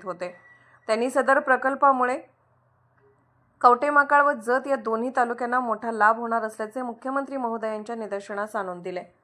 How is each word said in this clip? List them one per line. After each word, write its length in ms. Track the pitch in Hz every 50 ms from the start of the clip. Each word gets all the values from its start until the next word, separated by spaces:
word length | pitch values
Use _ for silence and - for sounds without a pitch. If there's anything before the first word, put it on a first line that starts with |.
| 180
होते. 320 | 190 170 175 185 180 180 - - - - _ _ _ _ _ _ -
त्यांनी 200 | 214 226 240 262
सदर 280 | 262 285 247 269 269 294
प्रकल्पामुळे 800 | 294 262 254 247 254 262 277 269 294 277 262 254 247 247 262 - - - _ _ _ _ _ _ _ _ _ _ _ _ _ _ _ _ _ _ _ _ _ _ _ _ _ _
कवटेमाकाळ 600 | - 247 240 240 285 294 294 285 277 277 294 285
व 100 | 285 294 285 226 208
जत 220 | 233 247 262 247
या 100 | 277 277
दोन्ही 340 | 240 214 226 226 220 240 262 233
तालुक्यांना 440 | 262 240 233 240 233 247 240 240 254
मोठा 320 | 254 233 214 208 240 233
लाभ 260 | 220 214 208 220 226 233
होणार 240 | 233 233 226 226
असल्याचे 400 | 214 214 214 - 220 214 - 262
मुख्यमंत्री 540 | 254 240 226 233 - 262 269 277 277 269 277
महोदयांच्या 600 | 269 247 233 233 226 220 220 214 214 208 226 233
निदर्शनास 600 | 226 220 196 202 202 202 - 208 202 208 208 -
आणून 240 | 214 190 185 175 180
दिले. 200 | 175 185 175 180 - - _ _